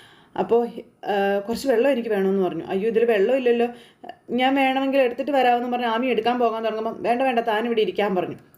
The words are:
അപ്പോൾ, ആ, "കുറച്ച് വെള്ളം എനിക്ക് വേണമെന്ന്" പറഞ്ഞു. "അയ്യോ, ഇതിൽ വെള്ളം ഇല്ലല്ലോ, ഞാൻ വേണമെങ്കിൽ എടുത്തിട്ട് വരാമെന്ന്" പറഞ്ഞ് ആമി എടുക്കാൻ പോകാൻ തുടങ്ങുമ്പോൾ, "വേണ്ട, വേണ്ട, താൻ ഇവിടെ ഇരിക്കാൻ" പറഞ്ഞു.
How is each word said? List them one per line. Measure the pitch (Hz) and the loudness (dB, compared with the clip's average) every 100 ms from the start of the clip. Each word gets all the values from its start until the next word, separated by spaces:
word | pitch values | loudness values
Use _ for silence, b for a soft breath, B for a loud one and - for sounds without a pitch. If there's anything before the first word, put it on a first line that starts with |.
| B B B - | B B B -8
അപ്പോൾ, | - 233 233 - - | 0 0 0 -6 -18
ആ, | _ - 202 196 202 | _ -4 -2 0 -2
"കുറച്ച് | 202 - 269 | -4 -4 0
വെള്ളം | 226 269 | 2 2
എനിക്ക് | 240 226 | 0 0
വേണമെന്ന്" | 202 190 196 | 0 0 2
പറഞ്ഞു. | 180 160 | 0 -2
"അയ്യോ, | - 190 226 | -6 -4 0
ഇതിൽ | 220 | 2
വെള്ളം | 233 214 208 269 | 2 2 2 2
ഇല്ലല്ലോ, | 247 233 240 240 B B - - - | 2 2 0 -4 B B -20 -18 -6
ഞാൻ | 240 262 | 0 2
വേണമെങ്കിൽ | 277 262 262 269 269 | 2 2 0 0 2
എടുത്തിട്ട് | 247 254 269 | 2 0 0
വരാമെന്ന്" | 277 247 240 247 | 2 4 2 0
പറഞ്ഞ് | 240 240 | -2 -2
ആമി | 226 262 | 0 0
എടുക്കാൻ | 214 226 247 | 0 0 2
പോകാൻ | 233 220 | 0 0
തുടങ്ങുമ്പോൾ, | 220 220 226 - | -4 -4 -6 -4
"വേണ്ട, | 196 240 | -2 0
വേണ്ട, | 262 233 | 0 0
താൻ | 226 214 233 | 0 0 0
ഇവിടെ | 233 | 0
ഇരിക്കാൻ" | 196 180 202 185 | 0 0 0 0
പറഞ്ഞു. | 151 - - | -4 -8 -16